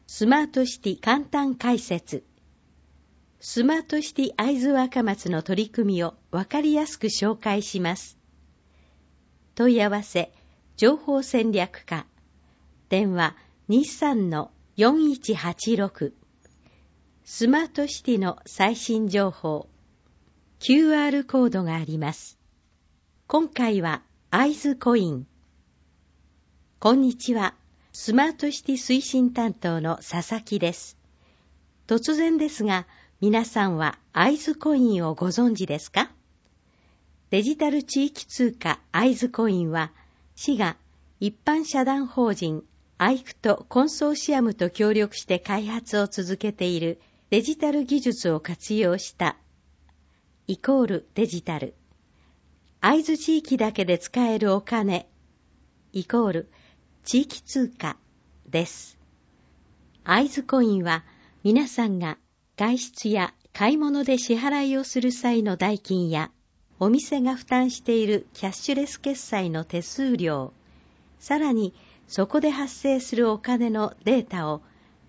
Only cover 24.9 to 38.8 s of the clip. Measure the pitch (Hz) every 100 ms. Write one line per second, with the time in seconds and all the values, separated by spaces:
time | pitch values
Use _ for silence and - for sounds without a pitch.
24.9 | 233 180 131 139 _ _ _ _ _ _
25.9 | _ _ _ _ _ _ _ _ _ 214
26.9 | 269 254 247 - 226 196 - _ _ _
27.9 | - - 233 302 320 294 285 - 262 -
28.9 | 262 - 262 247 247 226 - 175 165 160
29.9 | - - 170 - 220 - 202 170 175 -
30.9 | - _ _ _ _ _ _ _ _ -
31.9 | 226 240 302 330 330 302 - 214 185 180
32.9 | - _ _ 202 226 226 220 196 160 151
33.9 | - _ - 196 302 - 302 302 285 240
34.9 | 190 165 156 185 180 240 208 180 151 -
35.9 | 190 - - _ _ _ _ _ _ _
36.9 | _ _ _ _ 196 220 302 294 285 285
37.9 | 269 285 - - - 247 240 165 -